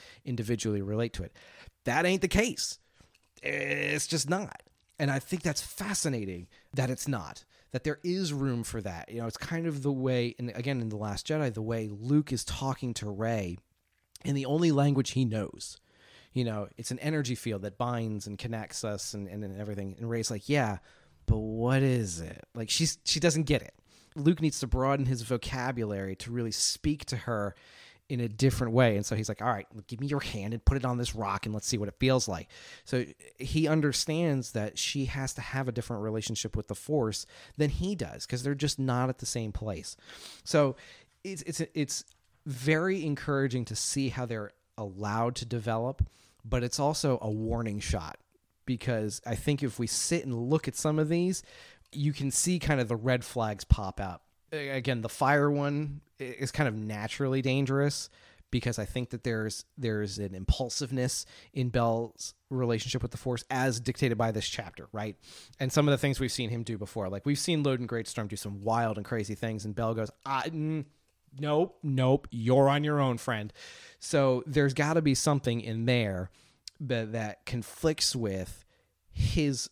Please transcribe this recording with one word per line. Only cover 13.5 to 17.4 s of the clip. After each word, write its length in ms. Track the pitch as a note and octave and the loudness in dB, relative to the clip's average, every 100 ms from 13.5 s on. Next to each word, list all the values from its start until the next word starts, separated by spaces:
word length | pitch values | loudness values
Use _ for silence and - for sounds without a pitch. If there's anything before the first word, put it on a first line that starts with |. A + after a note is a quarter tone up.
| F2+ - _ _ _ _ - | -6 -12 _ _ _ _ -8
in 100 | C#3+ | -2
the 120 | C#3 C3+ | -2 2
only 260 | D#3 E3+ | 4 6
language 380 | C#3 C#3+ C3+ B2+ | 6 6 4 2
he 160 | C3+ A#2+ | 2 2
knows. 500 | A2 F#2+ - - - _ _ - - - | 0 -4 -8 -14 -16 _ _ -20 -20 -6
You 120 | B2+ | -2
know, 240 | A#2 G#2+ G2 - | 0 -2 -6 -8
it's 120 | - | -8
an 100 | B2+ | -4
energy 340 | D3+ D#3 B2+ | 0 0 0
field 280 | A#2+ | -2